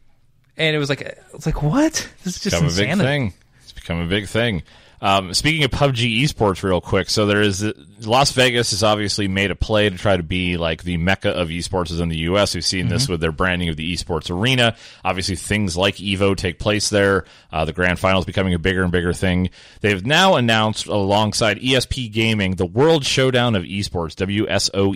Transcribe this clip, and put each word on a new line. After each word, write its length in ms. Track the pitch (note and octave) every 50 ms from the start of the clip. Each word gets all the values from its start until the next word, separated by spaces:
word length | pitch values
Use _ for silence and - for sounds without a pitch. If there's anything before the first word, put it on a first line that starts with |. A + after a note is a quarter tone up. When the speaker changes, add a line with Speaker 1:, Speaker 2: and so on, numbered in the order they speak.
| _ - _ _ _ _ _ _ _ _ _
Speaker 1:
And 200 | - D#3+ D#3 D3+
it 20 | D3+
was 100 | C#3+ C#3
like, 120 | C3+ -
it's 460 | - - - - - - - - -
like, 180 | D#3+ - - D3
"What? 440 | D3+ G#3 C#4+ D#4 D#4 - - - - - -
This 140 | - F3+ -
is 60 | - -
just 100 | G3+ -
Speaker 2:
Become 120 | E2+ D#3
Speaker 1:
insanity." 260 | - E2+ G2 G#2 C3
Speaker 2:
a 40 | F3 G#3
big 80 | C#3+ C3 C#3+ C#3+ A#2+ F#2
thing. 0 | - _ _ _ _ _
It's 100 | - -
become 280 | - - - - E2+ E2+
a 60 | E2+
big 220 | E2 G2 G#2+ G2 -
thing. 340 | - A2 A#2+ A#2+ F#2+ D#2 - - - - - - _ _
Um, 320 | A2 G2 G2 G2 F#2 F2+ F#2+
speaking 300 | - - D3+ D#3+ D#3 C#3+
of 60 | A#2+
pub 220 | - - C#3+ C#3 B2+
G 280 | A2+ B2 A#2+ A2 A#2
esports 400 | D3 D3 - - A2 G2 F2 -
real 180 | G#2 F#2+ F2+ E2+
quick, 280 | - - G#2+ F#2+ F2+ -
so 160 | - A2 G#2
there 140 | G#2 G#2 G#2
is 200 | G#2+ G2+ F#2 G2 G#2+ G#2+ - - C#2+ F2 G2+ G#2 A2+
Las 260 | G#2+ A#2 C3+ C#3 -
Vegas 380 | - C3 B2+ B2+ A#2+ A#2+ A2+ -
has 120 | A2 F2+
obviously 460 | A2 G#2+ G#2+ G#2 G#2 F#2+ - A2 G2+ F#2+
made 220 | F#2+ G2 G2+ F#2
a 40 | E2+
play 340 | - - - G#2+ G#2 G#2 G#2
to 60 | F2+
try 200 | - - G#2 F#2+
to 60 | F2
be, 340 | E2 D#2+ F#2 F#2 F2+ F2 F2
like, 260 | E2 E2 E2 E2 E2 -
the 120 | F2+ F2
mecca 340 | D#2+ E2+ F#2+ F#2+ - - G2+
of 180 | - F2 F2 D#2+
esports 420 | E2 F2 - - F#2+ F#2 F2 D#2+
is 100 | E2 E2+
in 80 | F2 E2
the 80 | D#2+ D#2+
U 200 | D#2+ E2+ F#2+ G#2
S. 160 | G2 - -
We've 100 | E2+ -
seen 240 | - G2 F#2 F2 -
this 160 | F2 - C3+
Speaker 1:
Mm-hmm. 80 | -
Speaker 2:
with 80 | F2 D#2
their 120 | E2 D#2+
branding 360 | D2 C#2+ F#2 F#2 F2+ F2 F2 E2
of 80 | D#2
the 160 | D#2+ D#2+ F2 F2
esports 360 | - - - E2+ D#2 - -
arena. 460 | F2 F2+ A2+ C3 C3 B2 A#2 A2+ - - - - - - -
Obviously, 320 | F#2 F2+ F#2 F2 G2 F2+
things 400 | - - - G#2 G#2+ G#2 F2+ E2
like 200 | F2 G2 G2+ -
Evo 400 | - F#2 G2+ F#2+ F#2+ G2 G2 F#2+
take 220 | - G2+ F2+ E2+ -
place 300 | - A2 G#2+ G#2 - -
there. 340 | G#2 G2+ G2+ G2 G2 F2+ - - - - _ -
Uh, 120 | - D#2+ D#2+
the 80 | D#2
grand 260 | D2+ F2+ F2+ F2+ F2 -
finals 260 | G#2 F#2+ F#2+ F#2 E2
becoming 300 | F#2+ - G#2 F#2+ F#2 F2
a 40 | E2
bigger 240 | D#2 F#2+ F#2 F#2
and 100 | F#2 F2
bigger 200 | F2 F2 E2+ F2
thing. 380 | E2 - G2 F#2 F2+ F2+ F2+ F#2 - - - - - -
They've 240 | - G#2 G#2 F2+ G2
now 320 | C3+ D3+ F3 F#3+ F#3+ F3
announced, 500 | C3+ A#2+ A#2 A2+ A2 G#2+ A2 G#2+ - -
alongside 760 | - G#2+ G#2 G2 F#2+ G2+ G#2+ G#2+ G#2+ - - A#2+ G#2 G2+ -
E 120 | B2 C3 C3
S 100 | B2 -
P 220 | - - C3 A#2+ G#2+
Gaming, 480 | G#2 A2+ A2+ A2+ A2 G#2 F#2+ F#2 F#2
the 100 | F2+ F#2
World 380 | E2+ F#2 A#2+ D3 E3 E3 D3+ C3
Showdown 500 | - - C3+ C3 C3 B2+ A#2+ B2 A#2+ A2
of 100 | F#2 F2
Esports, 500 | C#2 F#2+ G2+ G2+ - - F2 E2 D#2 -
W 320 | - F#2+ G2 G2+ G#2+ G#2+ -
S 220 | F#2 G2 - - -
O 200 | G2 G2 G2 G2